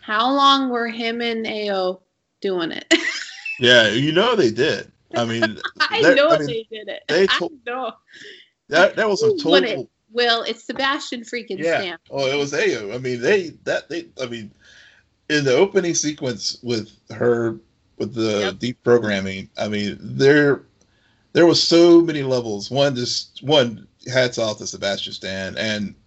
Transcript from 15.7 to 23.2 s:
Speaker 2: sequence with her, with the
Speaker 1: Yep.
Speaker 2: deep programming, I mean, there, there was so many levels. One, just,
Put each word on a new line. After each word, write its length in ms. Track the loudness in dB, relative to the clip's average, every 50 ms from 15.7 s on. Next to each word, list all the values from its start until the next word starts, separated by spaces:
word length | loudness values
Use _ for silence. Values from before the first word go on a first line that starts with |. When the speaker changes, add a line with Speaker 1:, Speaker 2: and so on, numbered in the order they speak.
| 2 0 0 0 -2
Speaker 2:
sequence 640 | -2 -2 -4 -6 -4 -6 -6 -6 -6 -8 -10 -10 -10
with 300 | -6 -4 -4 -4 -6 -8 -16 _ _ _
her, 460 | -8 -2 0 2 2 2 0 -4 -4 -6 _ _ _ _ _ _ _ _
with 160 | -8 -8 -4
the 260 | -4 -2 0 0 0
Speaker 1:
Yep. 180 | -2 -2 -4 -4
Speaker 2:
deep 240 | -6 -8 -8 _ _
programming, 680 | 4 4 4 4 2 -2 -2 -4 -6 -8 -10 -12 -14 _ -8
I 120 | -6 -4
mean, 280 | -4 -4 -4 -4 -6 -8
there, 600 | -12 -12 -4 2 4 6 6 6 6 4 2 0 -4 _ _ _ _ _ _ _ _ _ _ _ _ _ _
there 140 | 4 6 6
was 160 | 6 4 2
so 380 | 4 6 6 8 10 8 8
many 200 | 8 6 -2 -4 -2
levels. 460 | -2 -2 -2 -2 -4 -8 -8 -8 -6
One, 240 | 0 0 0 2 0
just, 460 | -2 -6 -6 -6 -8